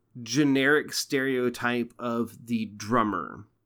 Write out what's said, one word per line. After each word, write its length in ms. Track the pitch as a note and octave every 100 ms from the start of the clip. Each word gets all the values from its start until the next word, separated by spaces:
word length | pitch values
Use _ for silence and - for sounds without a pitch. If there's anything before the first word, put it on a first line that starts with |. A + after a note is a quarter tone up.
| _ B2+
generic 680 | A2+ B2+ D3 C3+ C3+ D3+ -
stereotype 1040 | - - C#3 C3 B2+ B2 A#2+ B2 A#2+ A#2 -
of 480 | A#2+ A#2 G#2+ G#2 A#2
the 200 | A2+ G#2 G2+
drummer, 680 | G2+ A#2+ G#2+ F#2 A1 - G#2 _